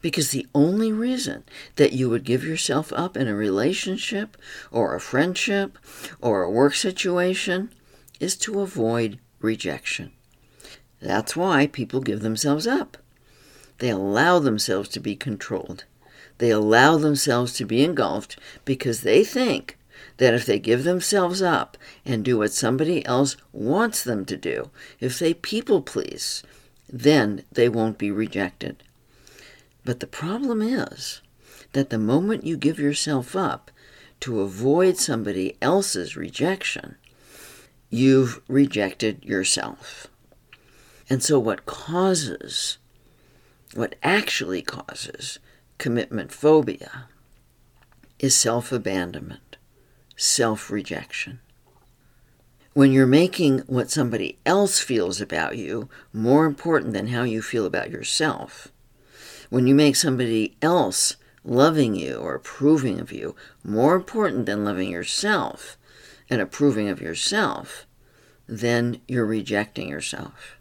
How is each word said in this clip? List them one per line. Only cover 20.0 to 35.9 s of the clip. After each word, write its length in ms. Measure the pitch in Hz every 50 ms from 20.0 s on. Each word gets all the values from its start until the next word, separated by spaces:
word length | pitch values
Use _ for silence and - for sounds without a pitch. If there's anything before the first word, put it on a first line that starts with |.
| - - -
that 180 | - 127 131 113
if 100 | 120 117
they 140 | - 107 101
give 240 | - 110 117 123 135
themselves 580 | 165 180 185 175 - 208 202 185 175 180 190
up 380 | 190 180 160 104 - - _ - - - - - _
and 200 | - 127 110 104
do 140 | 127 123 110
what 140 | 107 107 -
somebody 540 | - - 113 123 135 156 156 180 147 -
else 300 | - 123 127 139 135 - - _ _ _
wants 500 | 110 104 113 147 190 226 233 220 - -
them 220 | 123 117 104 92
to 120 | - 101
do, 340 | 76 - 85 64 55 64 - _ - - - - _
if 220 | - 131 123 -
they 120 | 175 160 170
people 480 | - - - - 220 - - 233 175
please, 640 | 135 - - 107 - - - - - - - - - - - - _ _ _ _ _ _
then 560 | - 120 117 139 151 147 113 104 104 92 - _ -
they 160 | - 117 120
won't 300 | 110 117 113 113 107 -
be 120 | - 104
rejected. 720 | 101 101 110 107 - - 101 90 - _ - - - _ _ _ _ _ _ _ _ _ _ - - - - - - - _ _ _ _ _
But 140 | - 123 120
the 80 | -
problem 560 | - - - 151 165 196 233 285 262 233 220 214
is 600 | 226 254 233 - - - - - - - - _ _ _ _ _ - - - - _ _
that 180 | 135 139 135
the 80 | - 113
moment 480 | 107 104 123 151 180 208 226 - -
you 100 | 151 165
give 220 | 143 131 143 156 156
yourself 560 | 147 143 147 - - 156 151 135 123 - -
up 340 | 190 190 131 71 - _ - _ _ - - - - - - _ _
to 200 | - 131 120 107
avoid 560 | 98 101 92 95 113 131 143 170 185 185 180
somebody 600 | 185 - - - 113 107 101 - 92 92 - - _
else's 560 | - 127 170 196 196 196